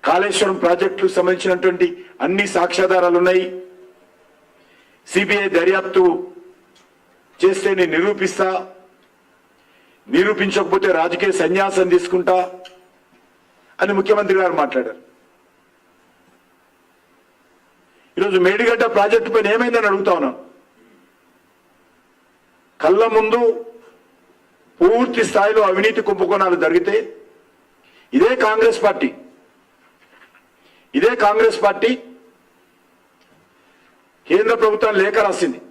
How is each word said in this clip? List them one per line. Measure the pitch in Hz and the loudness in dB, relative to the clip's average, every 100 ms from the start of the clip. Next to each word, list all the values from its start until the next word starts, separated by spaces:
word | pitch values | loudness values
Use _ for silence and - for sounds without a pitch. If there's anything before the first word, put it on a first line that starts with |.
| - | 0
కాళేశ్వరం | 170 202 190 202 185 | 0 0 -2 -2 0
ప్రాజెక్టుకు | 175 175 196 - 190 | 0 0 -2 -2 -2
సంబంధించినటువంటి | 185 180 180 196 180 185 180 175 - - - | 0 0 0 -2 0 0 0 -2 -2 -20 -8
అన్ని | 151 196 202 180 | -4 -2 -2 -2
సాక్ష్యాధారాలు | 175 180 185 185 175 175 | -2 0 0 2 2 2
ఉన్నాయి, | 180 185 185 - - - - _ _ _ _ _ _ _ _ _ _ _ - | 2 0 -2 -10 -18 -20 -20 _ _ _ _ _ _ _ _ _ _ _ -4
సీబీఐ | 180 196 202 196 | -4 0 -2 0
దర్యాప్తు | 175 175 190 190 190 180 165 - - - _ _ _ _ _ _ _ _ _ | 0 0 -2 0 2 2 0 -8 -18 -20 _ _ _ _ _ _ _ _ _
చేస్తే | 185 190 202 190 | 0 2 -2 0
నేను | 175 160 | 0 0
నిరూపిస్తా, | 190 202 185 - 190 185 - - _ _ _ _ _ _ _ _ _ _ _ _ - | -2 -2 -4 -2 -4 -4 -8 -20 _ _ _ _ _ _ _ _ _ _ _ _ -2
నిరూపించకపోతే | 151 202 208 196 202 190 190 190 170 | 0 0 0 -2 -2 -2 0 0 0
రాజకీయ | 170 175 202 180 | -2 -2 -2 0
సన్యాసం | 160 185 196 190 180 | 0 0 -2 0 2
తీసుకుంటా" | 180 - 185 180 185 180 - - - _ _ _ _ _ _ _ _ _ - | 0 0 -4 0 0 -2 -10 -20 -20 _ _ _ _ _ _ _ _ _ -6
అని | 190 | -4
ముఖ్యమంత్రి | 196 196 208 196 190 | -2 0 0 2 0
గారు | 180 - | 0 -2
మాట్లాడారు. | 143 131 113 - - _ _ _ _ _ _ _ _ _ _ _ _ _ _ _ _ _ _ _ _ _ _ _ _ _ _ _ _ _ _ - | -2 -4 -6 -12 -20 _ _ _ _ _ _ _ _ _ _ _ _ _ _ _ _ _ _ _ _ _ _ _ _ _ _ _ _ _ _ -4
ఈరోజు | 196 185 180 | 0 2 2
మేడిగడ్డ | 208 233 226 233 | 0 -2 0 0
ప్రాజెక్టు | 220 208 226 220 | 0 2 0 2
పైన | 226 208 | 0 0
ఏమైందని | 233 247 233 208 | 0 0 0 0
అడుగుతా | 190 196 170 | 0 0 0
ఉన్నాను. | 135 - - _ _ _ _ _ _ _ _ _ _ _ _ _ _ _ _ _ _ _ _ _ _ _ | -2 -8 -20 _ _ _ _ _ _ _ _ _ _ _ _ _ _ _ _ _ _ _ _ _ _ _
కళ్ళ | 156 196 226 220 | 0 2 4 2
ముందు | 220 233 233 226 - - - _ _ _ _ _ _ _ _ _ | 2 2 2 0 -8 -20 -20 _ _ _ _ _ _ _ _ _
పూర్తి | 175 233 254 233 220 | 2 4 0 -2 0
స్థాయిలో | 214 202 220 202 | 2 2 4 2
అవినీతి | 185 214 220 208 | 2 0 -2 -4
కుంభకోణాలు | 196 185 202 185 175 | -2 0 0 0 0
జరిగితే | 156 170 180 214 214 - - _ _ _ _ _ _ _ _ | 2 0 0 -2 -4 -16 -20 _ _ _ _ _ _ _ _
ఇదే | 131 220 254 214 | 2 2 2 0
కాంగ్రెస్ | 220 226 - | 2 2 2
పార్టీ, | 208 190 131 - - _ _ _ _ _ _ _ _ _ _ _ _ _ _ _ _ | 0 0 -4 -6 -20 _ _ _ _ _ _ _ _ _ _ _ _ _ _ _ _
ఇదే | 139 311 - 208 | 0 0 2 0
కాంగ్రెస్ | 214 226 - | 4 2 2
పార్టీ | 202 196 226 254 - - _ _ _ _ _ _ _ _ _ _ _ _ _ _ _ _ _ _ _ _ - | -2 0 -2 -2 -8 -20 _ _ _ _ _ _ _ _ _ _ _ _ _ _ _ _ _ _ _ _ -2
కేంద్ర | 175 220 226 | 0 2 0
ప్రభుత్వం | 220 214 220 202 | 0 0 0 0
లేఖ | 196 208 202 | 0 0 0
రాసింది | 175 170 - - | 0 -4 -6 -14